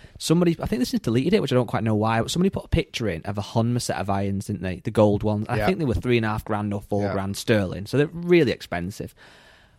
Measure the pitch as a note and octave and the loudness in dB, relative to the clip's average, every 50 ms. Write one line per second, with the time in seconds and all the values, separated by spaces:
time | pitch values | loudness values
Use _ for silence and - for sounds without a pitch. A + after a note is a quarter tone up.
0 | - - - - - - D#3+ F3 F3+ E3+ E3 - - - - B3 B3+ - - G#3+ | -20 -20 -14 -6 0 2 4 4 4 2 2 0 -2 -2 0 0 -2 -2 -2 -2
1 | - B2 A2 B2+ C3 E3+ G#3+ G3+ - C3 C3 B2 A#2 - - G#2+ G#2+ A2+ G#2+ G#2 | 0 0 0 2 2 2 2 2 2 2 2 2 2 0 -2 -2 0 0 2 2
2 | G#2+ A2+ A2+ A2+ A2 - - E3 F#3 G3 - - - - - E3+ - - - - | 2 2 2 0 0 0 0 0 0 0 0 -2 -4 -2 0 0 0 -2 -4 -6
3 | A#2 G2+ E2+ D#2+ - F#2+ G2+ G#2 G2 - - A#2 A2+ A#2+ B2 A#2+ - - D#2 C#2+ | -4 -4 -4 -4 -6 -6 -6 -6 -6 -2 0 0 2 2 0 -2 -2 -4 -4 -4
4 | F#2+ G2 G2 G2 G2+ G2 G2 G2 - - G#2 - - F#2 F2+ F#2 - A#2 G#2 A2+ | -2 -2 -2 -2 -2 -2 -4 -4 -4 -6 -6 -6 -4 -6 -6 -6 -6 0 4 6
5 | G#2+ G#2 G2+ G2+ G#2+ G#2+ G#2+ G#2 G#2+ - B2 A2 G#2 - F#3+ E3 D#3+ B2+ G#2 F2 | 6 6 6 2 0 0 -2 -2 -2 -2 -2 0 0 0 0 0 0 0 0 0
6 | F2 B2 A#2+ A#2 A2+ G#2+ G#2+ G#2+ - - A2 G#2 G#2 G#2 G2+ G2+ - - G#2 G2+ | 0 2 2 2 2 0 -2 -4 -4 -4 -4 -2 -2 -4 -4 -6 -4 -4 -2 -2
7 | G2+ G2 F#2+ G2 G2 G2 G2 - - - A2+ G#2 G2 F2+ - E2+ G2+ - - C3+ | -2 -2 -2 -4 -4 -4 -6 -4 0 2 2 4 2 0 -4 -6 -6 -2 0 0
8 | D3 - E3 E3+ F3 F3 F3+ E3+ D3 A2 - - - - - F2 F2 F#2+ - - | 0 0 -4 -4 0 4 4 6 6 4 0 -2 -6 -8 -6 -6 -6 -6 -8 -10
9 | - - - _ - - - - - - - _ _ _ _ | -12 -12 -14 _ -20 -20 -20 -20 -20 -20 -20 _ _ _ _